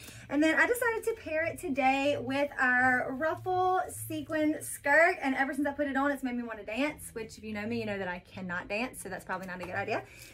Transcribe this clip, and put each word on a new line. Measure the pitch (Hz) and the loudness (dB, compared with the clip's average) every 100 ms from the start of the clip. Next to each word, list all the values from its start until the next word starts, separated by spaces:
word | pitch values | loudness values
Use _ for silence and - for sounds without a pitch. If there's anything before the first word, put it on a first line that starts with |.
| - - - | -16 -16 -2
And | 285 | 4
then | 311 311 | 6 6
I | 330 | 4
decided | 480 480 440 | 4 2 0
to | 440 453 | -2 -4
pair | - 311 | -2 -2
it | 330 320 | -2 -2
today | 359 269 262 269 277 285 | -4 2 4 4 2 0
with | 240 269 285 - | -2 0 -2 2
our | 254 247 254 254 - | 2 4 4 4 0
ruffle | 262 311 349 370 370 370 370 - | -2 -2 -2 0 2 2 2 0
sequin | - - 311 269 311 302 311 | -6 -8 -8 -4 0 2 0
skirt, | - - 285 294 339 359 | -4 -6 4 8 8 6
and | 277 262 | 0 0
ever | 269 | 0
since | 277 285 | 0 0
I | |
put | 269 294 | 0 -2
it | 269 | 2
on, | 285 | 0
it's | 277 | 0
made | 262 | -2
me | 240 | -4
wanna | 233 214 | -6 -8
dance, | 202 220 294 302 - | -6 -2 -2 -4 -10
which | 226 220 - | -10 -10 -10
if | |
you | 214 | -8
know | 208 | -6
me, | 214 233 | -4 -4
you | 220 | -2
know | 196 | -4
that | 185 | -4
I | 180 | -6
cannot | - - 185 175 - | -10 -10 -6 -6 -4
dance, | 202 254 - | -4 -4 -6
so | 196 | -10
that's | 180 | -10
probably | - 185 185 | -6 -6 -6
not | 180 | -8
a | |
good | 175 190 | -6 -4
idea. | 202 262 415 - - | -2 -2 -4 -16 -20